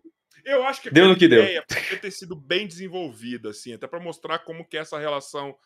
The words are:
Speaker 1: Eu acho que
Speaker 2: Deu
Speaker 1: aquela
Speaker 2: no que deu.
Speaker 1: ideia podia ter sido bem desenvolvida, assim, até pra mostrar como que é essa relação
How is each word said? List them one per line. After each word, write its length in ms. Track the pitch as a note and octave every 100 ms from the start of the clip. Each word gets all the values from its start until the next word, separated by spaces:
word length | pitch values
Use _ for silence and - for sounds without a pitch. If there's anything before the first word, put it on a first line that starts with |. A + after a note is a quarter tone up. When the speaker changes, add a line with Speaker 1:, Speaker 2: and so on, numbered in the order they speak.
| - _ _ _
Speaker 1:
Eu 200 | C4 C4+ C4+
acho 160 | C4+
que 80 | -
Speaker 2:
Deu 140 | C#3+
Speaker 1:
aquela 100 | F#3+
Speaker 2:
no 60 | F3+
que 80 | E3
deu. 160 | -
Speaker 1:
ideia 200 | F#3+ E3 -
podia 320 | - - D3+
ter 120 | G3
sido 240 | - F3 D#3+
bem 300 | C3+ F3+ G#3
desenvolvida, 840 | E3+ F#3+ F3+ D3+ A2 A#2 A#2+ A2
assim, 240 | G#2 B2
até 120 | A2 C3
pra 120 | E3+
mostrar 400 | E3+ - D#3 E3
como 260 | - E3 E3
que 120 | D#3
é 20 |
essa 160 | D#3 D3+
relação 580 | D3+ C#3+ - D3 C#3+ C3+